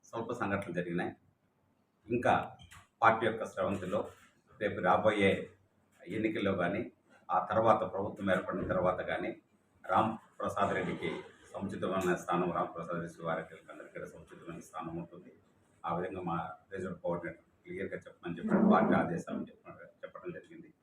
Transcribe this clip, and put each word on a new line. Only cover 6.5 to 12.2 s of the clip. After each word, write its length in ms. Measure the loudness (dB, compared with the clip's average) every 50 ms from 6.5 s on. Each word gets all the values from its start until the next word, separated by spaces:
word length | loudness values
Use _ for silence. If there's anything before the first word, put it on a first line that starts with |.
కానీ, 380 | 2 2 0 0 0 -2 -4 -6 _ _ _ _ -20 -20 _ 0
ఆ 160 | 0 0 0 2
తర్వాత 420 | 2 4 6 6 6 6 4 -2
ప్రభుత్వం 380 | -2 -4 -4 -4 -6 -4 0 2
ఏర్పడిన 380 | 2 2 2 -2 -4 -2 -2 0
తర్వాత 320 | 0 2 4 2 2 2
కానీ, 360 | -2 -4 -4 -2 -4 -6 -6 -8 _ _ _ _ _ _ _ _ -4 2
రాంప్రసాద్ 840 | 4 4 4 4 0 -4 -10 _ _ -6 -4 -4 0 0 0 2 2
రెడ్డికి 480 | 0 0 -2 -4 -4 -4 -4 -4 -6 -10 -14 -20 -20 -20 -12
సముచితమైన 600 | -8 -6 -6 -6 -4 -4 -4 -2 -2 0 2 0 0
స్థానం, 380 | 0